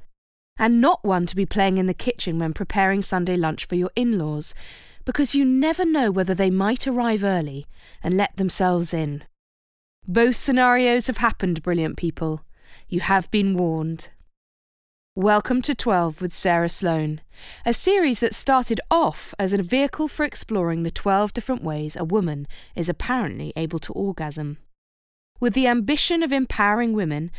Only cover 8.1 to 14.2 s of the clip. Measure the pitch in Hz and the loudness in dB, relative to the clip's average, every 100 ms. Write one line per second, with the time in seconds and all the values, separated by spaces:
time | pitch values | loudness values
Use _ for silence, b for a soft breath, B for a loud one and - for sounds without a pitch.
8.1 | 190 202 - 190 - 185 175 170 165 151 | 0 0 0 -2 2 2 2 0 -2 -4
9.1 | 143 - _ _ _ _ _ _ _ - | -6 -12 _ _ _ _ _ _ _ -2
10.1 | 190 240 233 - 254 247 247 247 240 - | 2 4 2 2 4 4 4 4 2 0
11.1 | - 233 - 180 160 180 175 156 - 165 | 0 0 0 -2 -2 -2 0 -2 -2 -4
12.1 | - 160 156 - b b b b 175 - | -2 -4 -4 -10 b b b b -4 2
13.1 | 196 180 214 196 180 170 160 160 160 - | 0 2 0 2 2 0 0 -4 -6 -12
14.1 | - | -20